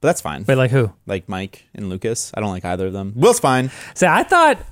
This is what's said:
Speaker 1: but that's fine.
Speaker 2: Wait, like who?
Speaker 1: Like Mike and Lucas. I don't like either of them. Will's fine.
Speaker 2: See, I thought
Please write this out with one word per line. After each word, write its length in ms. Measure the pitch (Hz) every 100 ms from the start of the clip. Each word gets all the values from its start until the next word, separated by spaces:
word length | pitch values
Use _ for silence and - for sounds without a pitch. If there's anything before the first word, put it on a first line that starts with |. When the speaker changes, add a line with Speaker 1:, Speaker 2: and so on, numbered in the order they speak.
Speaker 1:
but 80 | 143
that's 120 | 175
fine. 240 | - 73 104
Speaker 2:
Wait, 80 | 131
like 140 | 131
who? 220 | 131 113 - -
Speaker 1:
Like 200 | 98 -
Mike 360 | 95 98 - _
and 160 | - 101
Lucas. 420 | 92 113 113 - -
I 40 |
don't 120 | 107
like 120 | 92 90
either 200 | 90 95
of 80 |
them. 200 | 95 98 110
Will's 240 | 175 -
fine. 320 | 151 127 131 - - -
Speaker 2:
See, 100 | 180
I 160 | 170
thought 380 | 294 359 320 277 -